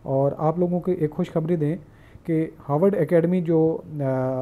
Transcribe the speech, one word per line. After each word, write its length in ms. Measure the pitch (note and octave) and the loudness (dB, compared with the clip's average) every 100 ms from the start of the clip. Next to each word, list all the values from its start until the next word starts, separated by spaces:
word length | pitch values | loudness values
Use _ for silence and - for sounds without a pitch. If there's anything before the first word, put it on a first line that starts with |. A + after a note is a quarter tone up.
| - | -4
और 300 | C3+ C#3 - | 0 0 0
आप 200 | D#3 E3 | -2 0
लोगों 220 | F3 F3+ | 0 0
को 100 | F3 | -2
एक 200 | F3+ D3+ | -2 -2
खुशखबरी 460 | D3 F3 E3 D#3+ F3 | -2 -4 -2 -2 0
दें 220 | D3 F3+ - - - - - | -2 -4 -10 -20 -20 -14 -4
कि 300 | D#3+ D#3+ - | -2 -2 -6
हार्वर्ड 340 | - C#3+ G3 | -4 2 2
एकेडमी 460 | G3+ C#3 F3 E3+ F#3 | 2 2 2 4 0
जो, 340 | E3 E3 D#3+ | 2 2 2
अ, 80 | D#3+ - D3+ C3+ C3 C3 C3 | 0 -6 -6 -2 -2 -2 -4